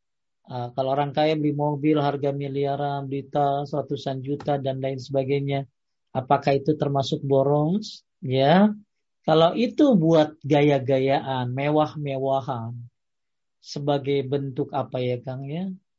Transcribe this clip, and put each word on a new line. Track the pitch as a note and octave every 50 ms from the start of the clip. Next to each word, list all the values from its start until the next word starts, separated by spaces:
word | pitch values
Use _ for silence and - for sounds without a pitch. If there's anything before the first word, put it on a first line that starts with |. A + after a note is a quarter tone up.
| _ _ _ _ _ _ _ _ _
eh, | - C3 B2 B2 B2
kalau | B2 - C3 C3 C3+
orang | C#3+ C#3+ C#3+
kaya | C3+ D#3 D3+ D#3 D#3+
beli | D3+ D3 D3+ C#3+
mobil | C#3+ D3 D3 D3 C#3 C#3 D#3 D#3 D3+
harga | C#3+ C#3+ C#3 C#3 C#3 C#3
miliaran, | C#3 C#3+ C#3+ C#3 C3+ C#3 C#3+ C#3 C#3 C#3 C#3+ C#3+ C#3+ C#3 C#3
beli | C3+ C#3 C#3 C3
tas | - - D3 C#3+ C#3 C#3 C#3 D3 C#3+
ratusan | - C#3+ C3+ - D3 C#3+ - C#3+ C3+ C3 B2+
juta | C3+ C#3+ C#3+ - D3 C#3+
dan | C#3 C3 C3+ C3 C3
lain | C3 C3+ C3+
sebagainya, | C3 B2 - C3+ C3+ C3+ C3 C#3+ C#3+ C#3 C#3 C#3 C#3 C#3 - _ _ _ _ _ _ _ _
apakah | - B2+ B2+ - C#3+ C3+ - D3 C#3
itu | C3+ C#3 D#3+ D3+
termasuk | D3+ D3 C#3+ C#3 C#3 C3 - D#3+ D3+
boros? | - C#3 C#3 C3+ C3+ C#3 D3 D3 D3+ D#3 F#3 G#3+ G#3+ - - - _ _ _ _ -
Ya, | C3 B2+ C3 C3+ C#3+ E3 F#3+ G#3 G#3+ G#3 G#3 - _ _ _ _ _ _ _ _
kalau | - D#3+ D#3+ E3 E3+ -
itu | G#3 A#3 - - - D4+ C#4 A#3+
buat | F3 D#3 D#3+ E3 D#3 D3+ D3+ - -
gaya-gayaan, | - C3+ D3+ D3 D3 D3 C#3+ C3+ B2 B2+ C3+ C3 C3 C3+ C3+ C#3+ - C3+ C3+ B2+ B2 B2
mewah-mewahan, | B2 C3+ C#3 D3 D3+ D3+ D3+ D3+ - D#3 D3 C#3+ C3+ C3 C3+ C3+ C3+ C3+ C3 C#3+ C3 A#2 A2+ A#2 A#2+ A#2+ A#2+ A#2+ _ _ _ _ _ _ _ _ _ _ _ _ _ _
sebagai | _ - - D3 C#3+ D3 C#3+ C#3 B2 C#3 C#3+ C#3 C3
bentuk | B2+ C#3+ C#3 C#3 C#3 B2+ D3+ C#3 - -
apa | C#3 B2+ B2+ -
ya, | B2+ B2+ B2 B2 B2
Kang, | B2 C3 B2+ C3+ C#3
ya, | C#3 D3 E3+ F#3+ G3 F#3 F#3+ _ _ _